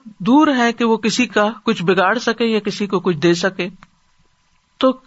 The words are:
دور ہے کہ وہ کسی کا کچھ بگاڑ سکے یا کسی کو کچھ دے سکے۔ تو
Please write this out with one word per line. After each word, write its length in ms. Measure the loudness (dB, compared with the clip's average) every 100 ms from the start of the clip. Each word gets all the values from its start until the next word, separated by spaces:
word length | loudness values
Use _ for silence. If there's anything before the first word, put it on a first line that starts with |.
دور 440 | -16 -6 2 4 4 2
ہے 160 | 0
کہ 120 | 0 0
وہ 120 | 0
کسی 280 | 0 -2 0
کا 240 | 0 0 -2
کچھ 200 | -4 -2
بگاڑ 340 | 0 2 2 0
سکے 280 | -2 -2 -2
یا 140 | -2
کسی 280 | -4 -6 -4
کو 120 | -2
کچھ 180 | -2 0
دے 160 | 2
سکے۔ 360 | 2 -2 -4 -8 -12 -20 _ _ _ _ _ _ _ _ -2
تو 140 | -2 -2